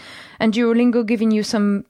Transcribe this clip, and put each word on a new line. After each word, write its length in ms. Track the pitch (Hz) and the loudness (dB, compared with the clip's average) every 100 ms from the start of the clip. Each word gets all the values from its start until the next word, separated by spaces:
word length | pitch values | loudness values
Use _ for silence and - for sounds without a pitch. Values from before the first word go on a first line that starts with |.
| - - - - | -18 -20 -18 -4
and 140 | 226 | 0
Duolingo 520 | 208 233 226 247 233 | 2 2 2 2 2
giving 260 | 220 240 220 | 0 0 0
you 120 | 214 | 0
some, 420 | 202 220 202 202 | 0 0 0 -2